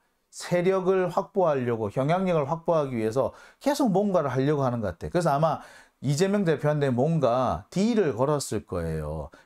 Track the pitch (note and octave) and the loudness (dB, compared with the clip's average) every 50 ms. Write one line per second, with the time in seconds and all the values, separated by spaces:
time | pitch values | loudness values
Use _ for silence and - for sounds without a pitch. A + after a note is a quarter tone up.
0 | _ _ _ _ _ _ - - - - F3 F3+ F3 F#3+ F#3+ F#3+ F3 F#3 F#3+ F#3 | _ _ _ _ _ _ -18 -16 -6 -2 0 0 2 2 0 2 2 2 2 2
1 | F#3 E3+ D#3+ - - - - G3 F3+ D#3+ D3 C3+ A#2+ A#2+ A#2 A2 A2 G2+ - C3+ | 0 0 -2 -4 -4 -2 0 0 2 2 2 0 0 -2 -2 -2 -4 -2 -2 -2
2 | C3 D3 E3+ F#3+ F#3+ F#3 E3+ D#3 C#3 C3+ E3 E3 - F3 E3+ D#3 C#3+ C3+ B2+ A2+ | 0 0 0 0 0 0 0 0 0 -2 -4 -4 0 0 2 2 0 0 -2 -2
3 | A2 A2 A2 C3+ A#2 G2+ - - - - - _ - C#4 D4 - C#4+ G#3+ F3 F#3+ | -2 0 2 0 0 0 -2 -8 -18 -20 -20 _ -4 -2 0 2 2 2 2 2
4 | G#3 G3+ F#3 E3+ C#3+ C3+ A#2+ C3+ C3+ D3 D#3 C#3 C3+ B2 A#2+ A#2 G#2 F#2 E2+ - | 2 2 2 0 0 0 0 0 0 2 2 0 0 0 -2 -2 -4 -6 -6 -8
5 | - D2+ - F3+ E3 D#3+ C#3 C#3 E3 D#3 C3 - - - - - - _ _ _ | -8 -4 -2 0 0 2 2 2 2 0 0 -4 -8 -14 -20 -20 -20 _ _ _
6 | - C3+ D3 C#3+ F#3+ F#3+ G3+ G#3 G3 E3 D3 A#2+ D3 D3 D3+ D3 C#3+ C3+ B2 A#2+ | -4 -2 0 2 2 2 2 2 2 0 0 0 0 0 0 0 0 0 2 2
7 | C3+ E3 E3 D#3+ C3+ A2+ A#2+ B2+ B2+ G#2+ F2 D#2+ - _ - F3 G3+ A#3 A#3+ G#3+ | 2 2 2 2 2 2 2 0 0 0 -2 -4 -6 _ -2 0 0 2 2 2
8 | F#3 C#3+ G#2+ A2+ C3+ D3+ D3+ C#3 - - A2+ G2+ - - G2 F2 E2 E2 D#2+ D#2 | 0 0 0 0 0 0 0 -2 -2 -4 -6 -6 -6 -6 -6 -4 -4 -4 -4 -4
9 | D2+ D2+ D#2 D#2 C#2+ - - - | -6 -6 -6 -8 -10 -12 -16 -20